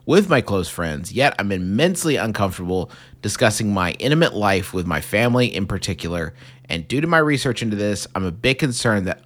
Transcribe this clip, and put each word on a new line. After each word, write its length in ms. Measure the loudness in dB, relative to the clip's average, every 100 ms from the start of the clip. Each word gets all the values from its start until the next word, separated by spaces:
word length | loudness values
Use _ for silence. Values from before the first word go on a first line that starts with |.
| 2
with 240 | 4 4
my 100 | 2
close 300 | 2 -2 -2
friends, 420 | -4 -4 -4 -6
yet 240 | 0 2 2
I'm 120 | -2
immensely 640 | -2 0 2 2 0 0 0
uncomfortable 760 | -2 0 -2 -2 -2 -2 -4 -10 -20 -10
discussing 520 | -6 0 2 2 0
my 180 | 2 0
intimate 400 | 0 0 4 2
life 400 | 2 2 2 0
with 120 | -4 -2
my 160 | -4
family 460 | -2 0 2 2 2
in 120 | 0 -4
particular. 680 | -4 -4 -6 -4 -4 -6 -10 -20 -20 -8
And 180 | -8 -4
due 140 | -2
to 60 | 2
my 100 | 2
research 440 | 4 2 0 -2
into 140 | -2 0
this, 320 | 0 -2 -4 -4
I'm 80 |
a 80 | -4
bit 280 | -2 0 0
concerned 480 | -2 0 0 0 0
that 160 | -6